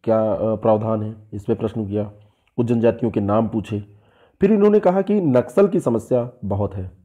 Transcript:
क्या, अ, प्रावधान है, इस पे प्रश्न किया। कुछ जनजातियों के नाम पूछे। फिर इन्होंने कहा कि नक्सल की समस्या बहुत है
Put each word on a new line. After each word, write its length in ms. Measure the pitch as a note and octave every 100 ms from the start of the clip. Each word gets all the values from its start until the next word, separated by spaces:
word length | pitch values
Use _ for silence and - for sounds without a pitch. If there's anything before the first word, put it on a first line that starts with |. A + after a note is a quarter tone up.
क्या, 300 | - A2 A2
अ, 220 | G2+ A2 G#2+
प्रावधान 480 | A2+ G#2+ A2+ A2
है, 120 | G#2+ A2 -
इस 120 | G#2+ G2+
पे 80 |
प्रश्न 340 | A2 A#2 A#2 G#2
किया। 160 | G#2 G#2 - _ _ _ -
कुछ 100 | A#2
जनजातियों 440 | A#2+ A2+ - A#2+
के 80 | G#2+
नाम 280 | G2 G#2+ A2+
पूछे। 320 | A2+ - G#2 G2+ - _ _ _ _
फिर 100 | G3
इन्होंने 280 | G#3+ G#3 G#3
कहा 220 | F#3 F#3
कि 200 | F#3+ G#3
नक्सल 460 | E3+ B2 B2 - G3+
की 120 | F3
समस्या 520 | - A#2 - B2 A#2+ - G2+
बहुत 300 | G2+ G2+ F#2+
है 160 | F2+ -